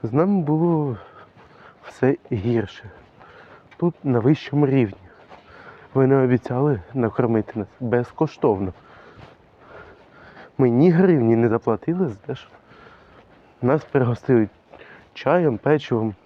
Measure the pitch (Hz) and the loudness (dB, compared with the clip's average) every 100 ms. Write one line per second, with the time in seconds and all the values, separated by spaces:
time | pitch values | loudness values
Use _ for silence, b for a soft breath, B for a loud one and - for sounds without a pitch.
0 | 113 127 185 202 147 156 175 160 147 107 | -2 0 0 0 0 0 0 0 -4 -8
1 | B B B - B B B _ - - | B B B -20 B B B _ -20 -2
2 | 131 139 - 117 101 117 101 - 98 - | 0 0 -4 -6 -2 -2 -2 -12 -20 -20
3 | - _ B B B B B - 170 - | -20 _ B B B B B -4 -4 -4
4 | 147 120 113 156 - 143 143 135 110 - | -2 0 2 0 -2 0 2 2 0 -4
5 | B B B B B B B B B 135 | B B B B B B B B B 0
6 | 131 135 131 123 - 123 147 120 - 131 | 2 4 2 0 -2 -2 -2 -2 -6 -4
7 | 117 - 120 113 104 110 95 _ 120 120 | -4 -2 0 0 -2 -8 -10 _ -2 -2
8 | 120 - 156 - 127 98 95 - B B | -2 -4 -4 0 -2 0 -4 -10 B B
9 | B B B B _ _ B B B B | B B B B _ _ B B B B
10 | B B B B B - 131 117 170 165 | B B B B B 0 2 4 4 4
11 | 190 160 113 113 117 113 - 107 - 180 | 4 4 2 2 2 0 -2 -4 -4 -4
12 | 170 101 - 120 - - B B B B | -4 -6 -12 -14 -14 -20 B B B B
13 | B B _ - _ _ 123 147 - 143 | B B _ -20 _ _ -2 -2 0 -2
14 | 120 120 - 123 104 _ _ B B B | 0 -2 2 2 2 _ _ B B B
15 | B - - 175 160 110 143 151 - 120 | B -8 0 2 0 -2 0 0 0 -2
16 | 110 98 | -2 -6